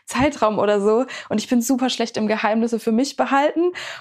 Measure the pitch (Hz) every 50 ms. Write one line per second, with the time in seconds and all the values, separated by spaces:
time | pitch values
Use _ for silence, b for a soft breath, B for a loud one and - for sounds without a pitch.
0 | _ - - 233 269 302 285 - 226 214 208 - 202 208 208 202 196 214 220 233
1 | 262 254 B B B - - 214 - - 254 240 233 - 269 247 262 247 - -
2 | 226 226 - - 214 208 214 214 - 208 220 226 233 226 233 220 - 233 220 233
3 | 277 277 - - 269 240 269 277 294 311 - 320 349 359 359 B B B B B